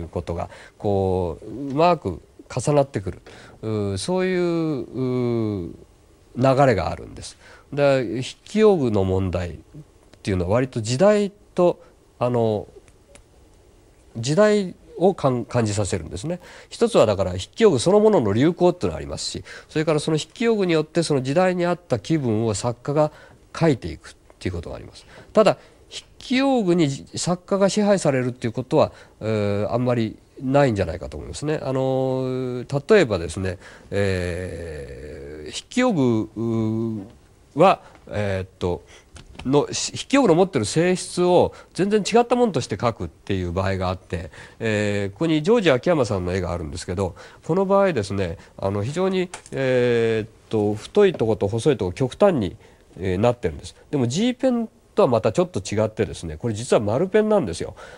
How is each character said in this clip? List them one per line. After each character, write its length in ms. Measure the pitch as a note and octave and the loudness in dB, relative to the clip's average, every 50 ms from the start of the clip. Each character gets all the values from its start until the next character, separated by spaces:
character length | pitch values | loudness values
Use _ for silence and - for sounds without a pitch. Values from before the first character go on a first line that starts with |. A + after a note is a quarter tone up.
う 80 | E2+ D#2+ | -8 -8
こ 140 | - F2+ | -8 -8
と 120 | E2+ - E2+ | -6 -6 -6
が、 160 | F2 - - - - - - _ - | -6 -8 -10 -12 -16 -20 -20 _ -6
こ 600 | - G#2 G2+ G2 F#2+ F#2+ F#2 F#2 F2+ E2+ D#2 - | -2 0 0 2 2 2 0 0 -2 -2 -6 -8
う、 40 | - | -12
う 280 | G#2+ G#2 B2 C#3+ C#3 B2+ | -14 -12 -10 -8 -4 0
ま 220 | D3 E3 F3+ F3 | 2 4 4 2
く 260 | C#3 - G2 D#2+ - - _ _ - - - | 2 -2 -6 -8 -8 -12 _ _ -20 -14 -10
重 240 | - B2 - D#3 | -8 -4 -2 2
な 100 | D3 C#3+ | 2 2
っ 40 | C#3 | 2
て 140 | - - A2 | 0 -2 -8
く 100 | F#2 F#2 | -6 -8
る。 120 | - - - - - - - - - - | -10 -12 -14 -20 -20 -20 -20 -20 -18 -10
う 60 | - A2 A2 G#2+ G2+ G2+ G2 | -6 -4 -4 -2 -2 -2 -4
ー、 40 | F#2+ | -4
そ 220 | - - F#3 F#3 | -4 -4 -2 -2
う 60 | F#3 | 0
い 100 | F#3 F#3 | 0 0
う、 40 | F3+ | 0
う 1300 | F3 F3 E3+ E3 D#3+ D#3 D3+ B2 - - - A#2+ C3 B2 B2+ B2+ B2 A#2+ A#2+ A#2 A2 G#2+ G#2 F#2+ E2 - | 0 0 0 0 -2 -2 -2 -4 -6 -8 -6 -4 -4 -2 0 0 0 0 0 0 -2 -2 -2 -4 -6 -8
ー、 40 | - - - - _ _ _ _ _ _ _ _ - | -12 -16 -20 -20 _ _ _ _ _ _ _ _ -4
流 300 | A#2+ B2+ C3+ C3 C3 C#3+ | 2 2 4 4 4 4
れ 80 | C3 A2 | 4 4
が 160 | F#2 D#2+ F2 | 2 0 -4
あ 60 | E2+ | -6
る 100 | - - | -8 -12
ん 80 | - - | -14 -16
で 80 | B1 | -16
す。 140 | - - - - - - - - - _ | -16 -18 -18 -20 -20 -20 -20 -20 -18 _
で、 500 | C#3 C#3+ C#3+ C#3 C3+ C3 B2 F#2 G#2 B2+ | -2 2 2 4 4 2 0 -2 -4 -6
筆 0 | C3 - - _ - | -6 -8 -12 _ -12
記 140 | - - G#3+ | -4 0 4
用 160 | G#3+ G#3+ G3 | 6 6 6
具 140 | D#3+ C3 A#2+ | 4 2 2
の 140 | G#2 G2+ F#2+ | 2 2 2
問 260 | F#2+ F#2+ F#2+ F#2+ F#2 | 2 0 0 0 -2
題 200 | E2+ F2+ F2+ E2+ | -2 -4 -6 -6
っ 60 | D2+ - - - - D3+ - _ _ _ _ _ - - | -10 -12 -18 -20 -20 -20 -20 _ _ _ _ _ -20 -10
て 80 | - A2 | -4 -2
い 40 | F#2+ | -2
う 20 | |
の 100 | F#2 E2+ | 0 0
は 60 | F2 | 0
割 160 | G#2+ B2 C3 C3 | 0 0 0 -2
と 120 | - B2 | -4 -6
時 180 | G#2+ A2 B2+ C3 | -4 -2 0 4
代 340 | F#3 G#3 G#3+ G#3 G#3 F#3+ - - _ _ - | 4 4 4 4 2 -2 -6 -12 _ _ 0
と、 280 | - F3+ F3 - - - - _ _ _ _ _ - | 2 2 2 2 0 -6 -20 _ _ _ _ _ -4
あ 120 | B2 B2 | -2 0
の、 360 | B2 A#2+ A2+ A2 G#2+ G2+ - - - - - - - _ _ _ - - - _ _ _ - _ _ _ _ _ _ _ _ _ _ _ _ _ - | 0 0 0 0 0 -2 -4 -10 -16 -20 -20 -20 -20 _ _ _ -20 -20 -20 _ _ _ -20 _ _ _ _ _ _ _ _ _ _ _ _ _ -10
時 200 | A2+ A2+ C3+ D3+ | -6 -4 0 4
代 380 | F#3+ G#3+ G#3+ G#3 G#3 F#3+ F3+ - - - - A#4+ | 4 4 6 4 2 0 -2 -6 -14 -20 -16 -2
を 180 | G#4 E3 G3+ F3 | 0 2 2 2
か 160 | - - C3+ | 2 0 0
ん-、 140 | B2+ A#2+ G#2+ | 0 0 -2
感 220 | - - B2 A2+ | -2 0 0 0
じ 80 | G#2 G2+ | 0 0
さ 120 | G#2+ G2+ | -2 -2
せ 120 | F#2+ G#2+ F2 | -2 -4 -6
る 60 | D#2 | -6
ん 40 | - | -8
で 80 | - | -10
す 80 | - - | -8 -8
ね。 160 | D#3 F3+ F3 - - - - - - | -8 -8 -8 -10 -16 -20 -20 -20 -14
一 180 | - - A#3+ A3+ | -4 -2 0 4
つ 80 | - F3+ | 6 6
は 80 | B2+ | 6
だ 100 | G#2+ G2+ | 6 4
か 80 | F#2 F#2+ | 2 0
ら 80 | F2+ | -2
筆 140 | F2+ F#2+ - - | -4 -6 -10 -8
記 140 | - - A3+ | 0 2 4
用 80 | G#3 | 4
具 60 | D3+ A#2 | 4 4
そ 140 | - E3+ | 2 4
の 80 | G3+ G#3 | 4 4
も 100 | G#3 A3 | 6 4
の 100 | G#3 E3+ | 4 4
の 120 | A#2 G2+ | 2 2
流 200 | G2 A#2 C#3+ F3 | 2 2 2 2
行 160 | E3 - F3 F3+ | 2 2 2 2
っ 40 | F3 | 2
て 120 | F3 - | 0 -2
い 20 | F2 | -6
う 20 | |
の 0 | |
が 40 | D#2 | -4
あ 40 | D2+ | -6
り 60 | C#2+ | -8
ま 120 | - D3+ D3+ | -10 -8 -8
す 100 | - - | -8 -8
し、 160 | - - - - - - - - | -10 -12 -12 -14 -18 -20 -14 -6
そ 100 | - D3+ | -4 -2
れ 60 | D#3 | 0
か 100 | E3 D3+ | 0 0
ら 60 | D3 | 0
そ 100 | - D#3+ | 0 0
の 80 | D#3+ D3+ | -2 -2
筆 140 | - - | -2 -6
記 120 | - - A#3 | -6 -2 0
用 120 | A#3 A3+ | 0 2
具 100 | G#3 F#3+ | 2 2
に 60 | F3+ | 2
よ 100 | E3 D#3 | 2 0
っ 20 | D#3 | 0
て 180 | - - E3+ | 0 -2 -2
そ 120 | D#3 - D3+ | 0 0 0
の 80 | C3+ | 0
時 120 | B2+ C3+ C#3+ | 0 0 0
代 220 | F3 F#3 F#3 F3+ | 2 2 2 2
に 100 | F3+ F3 | 0 0
合 60 | F3 | -2
っ 40 | F3+ | -2
た 220 | F3 - - B2+ A2+ | -4 -4 -4 -4 -4
気 200 | - - D#3+ D#3 | -2 -2 -2 -2
分 280 | C3 A#2+ G#2+ A2 A#2 | 0 0 0 0 0
を 80 | A2+ G#2 | -2 -2
作 260 | - - B2 A#2 - | -2 -4 -4 -6 -6
家 140 | - D3 C#3 | -6 -2 0
が 180 | D#3 D3+ D3+ - - - - - - _ _ - - | 2 2 0 -2 -8 -20 -20 -20 -20 _ _ -4 0
書 100 | E3 E3 | 2 2
い 80 | C3 | 2
て 120 | - - E2 | 2 -2 -10
い 100 | D2 - | -12 -12
く 120 | - - | -16 -20
っ 40 | - _ _ - - - | -20 _ _ -20 -14 -10
て 100 | - F#2 | -8 -6
い 40 | |
う 20 | F2 | -6
こ 80 | E2+ | -8
と 80 | E2+ - | -8 -12
が 60 | - | -12
あ 20 | - | -14
り 60 | - | -16
ま 100 | - - | -18 -20
す。 120 | - - - - - - - | -20 -20 -20 -20 -20 -12 0
た 120 | - G#3+ G#3 | 2 4 4
だ、 140 | F3+ B2+ - - - _ _ _ - | 4 4 0 -4 -20 _ _ _ -18
筆 140 | - - - - - - | -18 -18 -18 -18 -20 -14
記 180 | - - B3 | -6 -2 0
用 260 | B3+ C4+ C#4 C4 B3 | 2 2 2 2 2
具 120 | G3+ F3 E3+ | 2 2 2
に 140 | F3+ D#3+ C#3 | 2 2 2
作 560 | C3+ D3 E3+ - - - - E3 F3+ - - | 0 -4 -10 -10 -10 -6 -4 -2 -2 -4 -2
家 140 | - G3+ F#3+ | -2 0 2
が 100 | G3+ F#3+ | 2 2
支 140 | - G#3 | 2 2
配 160 | G#3 G3+ G3+ F3+ | 2 4 2 2
さ 140 | - D3+ | 2 2
れ 80 | C3 B2+ | 2 2
る 80 | B2 B2+ | 0 -2
っ 40 | |
て 140 | B2 - - | -4 -4 -6
い 40 | A#2 | -6
う 20 | |
こ 100 | - C3 | -4 -6
と 140 | B2+ - D#3+ | -4 0 2
は、 160 | D3 A2 - - - - - - - | 2 2 2 0 -8 -20 -20 -14 -8
え 40 | - | -4
ー、 480 | A2 A2 G#2+ G2+ G2+ G2+ G2+ G#2 - | -2 -2 0 0 0 -2 -2 -2 -2
あ 40 | - | -2
ん 80 | A#2+ B2 | 0 0
ま 100 | B2 B2 | 0 0
り 220 | A#2+ A2+ G#2+ - - _ _ _ - | 0 0 -2 -4 -10 _ _ _ -8
な 260 | C3 B2+ C3+ C#3+ C#3+ | -4 0 2 4 4
い 60 | C3 | 4
ん 20 | A2 | 2
じ 80 | G2 | 0
ゃ 40 | F2+ | -2
な 80 | E2 E2 | -2 -4
い 60 | E2 | -8
か 80 | - C#2 | -10 -12
と 80 | D2+ | -12
思 100 | D2+ - | -12 -12
い 20 | - | -12
ま 60 | - | -10
す 100 | - D3 | -8 -6
ね。 160 | D3+ D#3 - | -4 -4 -4
あ 100 | - C3+ | -4 -4
の、 920 | C3 C3 C3 C3 C3 C3 C3 C3 C3 C3 C3 B2+ B2+ B2+ C3 B2 B2 B2 A#2 - C#3 C#3+ - - | -4 -2 -2 0 0 0 -2 -2 -2 -2 -4 -4 -4 -6 -6 -6 -8 -8 -6 -4 -4 -2 2 4
例 120 | A3+ G3+ | 6 6
え 40 | D#3+ | 6
ば 140 | A#2 G2+ E2+ | 4 0 -2
で 100 | E2 E2 | -4 -4
す 100 | - F#2+ | -6 -4
ね、 200 | F#2+ F#2+ F2 - - - - - - - | -4 -4 -6 -8 -12 -20 -20 -20 -12 -6
え 1600 | F#2+ G2+ G2+ G2 F#2+ F2+ F2 F2+ E2+ F2+ F#2 F2+ - E2 E2+ E2 D2+ D2 C#2 - B1 B1+ C#2+ D2 - - C#2 C#2+ D2 D#2 D2+ - | -2 0 0 0 0 -2 -2 -4 -6 -6 -8 -10 -10 -10 -12 -12 -12 -12 -12 -14 -14 -14 -16 -14 -14 -14 -14 -14 -14 -14 -14 -14
ー、 40 | |
筆 100 | - - - - | -14 -14 -14 -6
記 120 | - B3 | -2 0
用 120 | B3+ B3+ | 0 2
具、 100 | G3+ D3+ | 2 2
う 260 | C3 A#2+ A2+ A2 G#2 - - | 2 2 2 0 -2 -4 -6
ー、 680 | G#2 A2+ A#2 A2+ A2+ A2 A2 A2 A2+ A2+ A2+ A2 G#2 G2 - - - _ _ _ _ _ _ - | -6 -4 -2 -2 0 0 -2 -2 -2 -4 -4 -6 -8 -10 -14 -18 -20 _ _ _ _ _ _ 2
は、 280 | C3+ F3 G3 - - - - - - - - | 4 4 4 4 2 -2 -14 -20 -20 -14 -10
え 320 | - G#2 G#2 G2+ F#2+ F#2+ | -6 -4 -4 -2 -4 -4
ー 40 | F#2 | -6
っ 40 | - - - | -8 -8 -4
と、 240 | G2+ F2+ E2+ - - - - - - _ - - - - - - - | -4 -2 -2 -4 -8 -14 -20 -20 -20 _ -20 -20 -20 -20 -16 -10 -2
の、 280 | B2+ C#3 D3 - - | 0 2 2 2 0
し-、 200 | A#2 - - - | -2 -6 -6 -6
筆 120 | - - - | -8 -10 -4
記 100 | - - | 0 2
用 60 | C#4+ | 4
具 60 | C4 F#3+ | 4 6
の 60 | D#3 | 4
持 100 | E3+ G3 | 4 4
っ 40 | F3+ | 2
て 100 | - B2+ | 0 -2
る 60 | G#2+ | -2
性 320 | - - D#3 E3+ F3+ F#3 | 0 0 2 2 2 2
質 260 | F3 - - - F3+ | 0 -4 -6 -2 0
を 320 | F3+ F3+ F3+ D#3 G#2 - - - - - | 2 4 6 4 4 2 0 -8 -20 -8
全 180 | - - F3+ G3+ | -4 -2 0 0
然 100 | G#3+ G#3+ | 0 0
違 220 | F3+ - G3+ A#3 | 0 2 2 2
っ 40 | A#3+ | 4
た 100 | A#3 B3 | 4 2
も 100 | B3 A#3+ | 2 2
の 60 | A3 | 2
と 80 | E3 C3 | 0 -2
し 60 | - | -4
て 100 | - A2 G2 | -4 -4 -2
書 120 | A#2+ A#2 | -2 -2
く 120 | G#2+ - F#2 | -2 -2 -6
っ 20 | E2 | -10
て 260 | - _ - - G2+ | -10 _ -6 -4 -2
い 80 | F#2+ F2+ | -2 -2
う 80 | F2 | -2
場 120 | E2+ F#2 F#2+ | -2 -2 -2
合 120 | G2 F#2+ | -2 -2
が 120 | F#2 F#2 F2+ | -2 -2 -4
あ 40 | |
っ 40 | F#2 | -4
て、 340 | F2+ - - F#2 E2+ F2 - - - - - - - | -6 -6 -8 -8 -8 -8 -10 -16 -20 -20 -20 -12 -6
え 480 | A#2 A2+ G#2+ G#2 G#2 G#2 G#2 G2+ G2+ G2 | -4 -2 0 0 0 0 -2 -2 -4 -4
ー、 20 | |
こ 80 | - - | -4 -2
こ 60 | E3 | -2
に 160 | E3 D#3 D3+ | 0 0 0
ジ 80 | D3+ F#3+ | 2 2
ョ 80 | A#3 B3 | 2 4
ー 20 | |
ジ 80 | F#3 D#3+ | 4 4
秋 180 | C3 A#2+ - F3 | 2 2 2 2
山 160 | F3 D3+ A#2+ | 2 2 2
さ 140 | - G#2+ F#2+ | 0 0 -2
ん 60 | F2+ | -2
の 80 | F2+ | -2
絵 80 | F2+ G2 | -2 -2
が 120 | F2 F2 | -2 -4
あ 60 | F2 F2 | -4 -6
る 60 | E2 | -6
ん 60 | D2 | -8
で 80 | - - | -10 -10
す 80 | - | -8
け 80 | - F2+ | -6 -4
ど、 200 | F#2+ G2 E2+ F#2 - - - - - - | -4 -4 -4 -6 -10 -20 -20 -20 -10 -6
こ 100 | - E3 | -4 -2
の 120 | F#3+ G3 | 0 0
場 160 | F#3 G3 G3 | 2 2 2
合 100 | G3 F#3+ | 2 2
で 100 | D#3+ A2+ | 0 -2
す 120 | G2 - G#2 | -4 -2 -2
ね、 240 | G2 F#2+ E2 F2 - - - _ | -4 -4 -4 -6 -10 -14 -20 _
あ 140 | - G2 G2 | -6 -4 -4
の、 120 | G2+ G2+ | -2 -2
非 100 | G#2 B2+ | -4 -4
常 160 | D3+ F3+ F#3+ F#3+ | -4 -2 -2 -2
に、 220 | F#3+ F#3 F3 F3+ - - - - | -2 -2 -4 -4 -8 -14 -16 -10
え 720 | C3+ C3+ C3+ C3 B2+ B2 B2 B2 A#2+ A#2 A2+ A2+ A2+ A2 G#2+ | -6 -4 0 0 2 2 2 2 2 2 2 2 0 -2 -4
ー 20 | |
っ 20 | - - _ _ - | -6 -10 _ _ -4
と、 260 | - A2 G#2 G#2 G#2+ | 0 0 2 0 0
太 320 | G#2+ - - - G#3 G#3 | -4 -6 -2 2 4 4
い 60 | F#3+ | 4
と 140 | D#3 - B2 | 4 2 0
こ 100 | A2 G#2+ | 0 0
と 120 | F#2+ G#2 F#2+ | 0 0 -2
細 240 | A2+ A2+ - D#3+ | 0 0 2 2
い 40 | C3 | 2
と 100 | G2+ G2 | 2 0
こ 60 | F2+ | -4
極 220 | F2 - C3 B2 - | -2 -2 -4 -4 0
端 220 | - G#3 G3+ F3 | 2 4 4 4
に、 200 | B2+ G2 D#2+ - - - - - _ _ _ - - | 2 0 -4 -6 -10 -18 -20 -20 _ _ _ -12 -6
え 180 | F#2 F#2+ F2+ | -4 -2 0
ー、 20 | F#2 | 2
な 140 | A2+ A#2+ | 2 2
っ 40 | A#2+ | 2
て 120 | - - E2+ | 2 -2 -6
る 60 | D2+ | -6
ん 40 | - | -8
で 60 | - | -14
す。 100 | - - - - - | -18 -20 -20 -10 -6
で 60 | - | -2
も 100 | C#3+ A#2+ | -2 0
G 280 | B2 B2+ F#3 A#3 B3+ B3 | 0 0 0 0 0 0
ペ 160 | - - C4 | 0 0 0
ン 180 | A#3+ A#3 A3+ - _ _ _ _ - | 0 0 -2 -6 _ _ _ _ 0
と 80 | - | 2
は 60 | G3 C#3 | 2 4
ま 120 | A#2+ A2 | 4 2
た 120 | - A#2 | 2 2
ち 80 | - F3 | 2 0
ょ 40 | F3+ | 0
っ 40 | E3+ | 0
と 120 | - G2 | -2 -8
違 260 | F2+ - G2+ G#2 A2 | -8 -4 -2 -2 -2
っ 20 | G#2+ | 0
て 160 | - - G#2 | 0 -2 -4
で 80 | - C#3+ | -4 -4
す 100 | - - | -8 -10
ね、 120 | E2 D2+ | -10 -8
こ 120 | - - A#2+ | -6 -4 -4
れ 60 | G#2+ | -4
実 200 | G2+ B2 - G#3 | -6 -2 2 2
は 60 | D3+ | 2
丸 280 | G#2+ G#2 A2 C#3 F#3 F#3 | 2 2 0 0 0 0
ペ 120 | - G#3+ | 2 2
ン 80 | G#3+ G#3+ | 2 2
な 120 | G#3+ G3+ | 2 0
ん 60 | C3+ | 0
で 80 | F2+ - | -2 -4
す 60 | - | -8
よ。 140 | - - - - - - - | -8 -10 -12 -16 -20 -20 -20